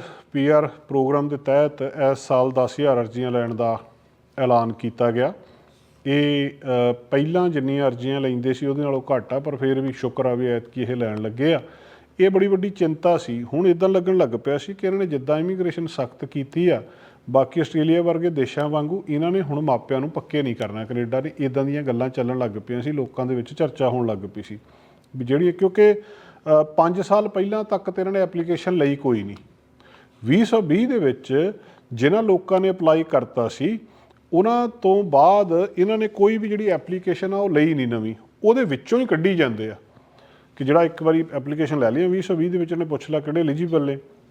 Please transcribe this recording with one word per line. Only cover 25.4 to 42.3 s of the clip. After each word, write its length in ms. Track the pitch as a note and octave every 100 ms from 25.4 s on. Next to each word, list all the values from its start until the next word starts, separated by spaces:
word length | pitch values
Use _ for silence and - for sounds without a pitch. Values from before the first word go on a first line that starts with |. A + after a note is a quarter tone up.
| F3+
ਕਿਉਂਕਿ, 440 | F3 F#3+ G3 G#3 G#3 - - - - - D3+
ਅ, 20 |
ਪੰਜ 380 | D3+ - E3 F3+
ਸਾਲ 260 | F3+ G#3 G#3+
ਪਹਿਲਾਂ 360 | G3+ G3 G#3+
ਤੱਕ 260 | G#3+ G3 G3
ਤਾਂ 140 | F#3
ਇਹਨਾਂ 100 | F#3
ਨੇ 60 | G3
ਐਪਲੀਕੇਸ਼ਨ 540 | F#3 F3 E3+ E3+ -
ਲਈ 220 | F3+ C#3+ C#3+
ਕੋਈ 280 | C3+ A2+
ਨਹੀਂ। 120 | G2+ G#2 - _ _ _ - - _ _ G#2+
ਵੀਹ 200 | F#3 A3+
ਸੌ 160 | A3+
ਵੀਹ 260 | E3+ E3+ B3+
ਦੇ 120 | A#3+
ਵਿੱਚ 520 | C#3+ - - C3+ F3+ G#3 - - -
ਜਿਨ੍ਹਾਂ 300 | A#2 C#3 G#3
ਲੋਕਾਂ 360 | A3+ - F#3 F#3+
ਨੇ 100 | F#3+
ਅਪਲਾਈ 340 | F#3 D#3+ D#3+
ਕਰਤਾ 440 | D#3+ C#3 B2 - A2+
ਸੀ, 320 | - D#3 A3 - - _ _ -
ਉਹਨਾਂ 340 | E3 G#3+ A#3+ A#3+
ਤੋਂ 360 | A#3 F#3+ G3+
ਬਾਅਦ 640 | F#3+ C#3 D#3+ G3+ F#3+ E3 G3 F3
ਇਹਨਾਂ 200 | G3 A3
ਨੇ 100 | G#3+
ਕੋਈ 300 | G#3 G3+ A3
ਵੀ 120 | G#3+
ਜਿਹੜੀ 180 | G#3 G#3
ਐਪਲੀਕੇਸ਼ਨ 640 | D#3+ - F#3 F#3 E3+ F#3+
ਆ 40 | G3
ਉਹ 120 | G3+
ਲਈ 240 | D3+ D#3
ਨਹੀਂ 140 | D3+ B2
ਨਵੀਂ, 280 | A#2 A2 A2 - _
ਉਹਦੇ 200 | G#3 B3
ਵਿੱਚੋਂ 360 | G#3+ C3+ - A#3+
ਹੀ 60 | B3+
ਕੱਢੀ 300 | E3 F#3 F3
ਜਾਂਦੇ 340 | C3+ G#2+ A2
ਆ 60 | G2 _ - _ _ - - _ -
ਕਿ 80 |
ਜਿਹੜਾ 200 | C3+ D#3
ਇੱਕ 200 | E3 E3
ਵਾਰੀ 220 | D#3+ D#3+ D#3+
ਐਪਲੀਕੇਸ਼ਨ 460 | C#3+ C3+ D3+ D3 D3
ਲੈ 120 | A#2
ਲਈ 120 | B2+
ਆ, 40 | F3+
ਵੀਹ 140 | F#3
ਸੌ 140 | F#3